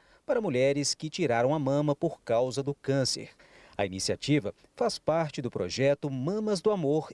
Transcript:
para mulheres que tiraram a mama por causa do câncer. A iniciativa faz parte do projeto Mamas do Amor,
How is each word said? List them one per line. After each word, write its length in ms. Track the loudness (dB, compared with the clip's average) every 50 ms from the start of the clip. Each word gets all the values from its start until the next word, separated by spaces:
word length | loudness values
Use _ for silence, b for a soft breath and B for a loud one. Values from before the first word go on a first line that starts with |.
| b b b b b
para 140 | b 0 0
mulheres 560 | 0 0 2 2 4 4 2 2 0 -2 -2
que 140 | -4 -6 -8
tiraram 440 | -4 -2 0 0 2 2 2 2 2
a 60 | 0
mama 340 | 0 0 2 2 2 0 0
por 280 | 0 -2 -4 -4 -6
causa 420 | _ 0 0 2 2 0 -2 -4 -4
do 100 | -4 -6
câncer. 580 | -4 -2 0 0 2 2 0 -2 -4 -6 -10 -16 _ B B B B B B B B
A 80 | -4
iniciativa 680 | -2 -2 -4 -2 -2 -4 -2 0 0 2 2 0 -2 -6 _ -14 _ _
faz 240 | -2 -2 -2 -2 -2
parte 440 | _ 0 0 0 0 -2 -4 -6
do 100 | -8 -6
projeto 580 | -4 -4 -4 -4 -2 0 2 2 2 2 -2 -4
Mamas 520 | -4 -4 -2 -2 -2 -2 -2 0 -2 0
do 100 | 2 2
Amor, 400 | 2 2 2 2 2 2 0 -4